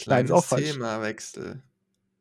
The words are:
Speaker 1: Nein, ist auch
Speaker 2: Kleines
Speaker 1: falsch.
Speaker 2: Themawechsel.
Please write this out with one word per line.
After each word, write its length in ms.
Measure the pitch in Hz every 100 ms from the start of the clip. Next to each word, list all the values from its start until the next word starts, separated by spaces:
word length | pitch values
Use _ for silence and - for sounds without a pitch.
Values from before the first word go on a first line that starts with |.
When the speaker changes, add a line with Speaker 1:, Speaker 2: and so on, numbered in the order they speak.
| -
Speaker 1:
Nein, 200 | 131 135
ist 40 |
auch 160 | 170 -
Speaker 2:
Kleines 200 | 131 151
Speaker 1:
falsch. 60 |
Speaker 2:
Themawechsel. 880 | 139 117 110 107 107 - - 92 131 - _ _ _ _ _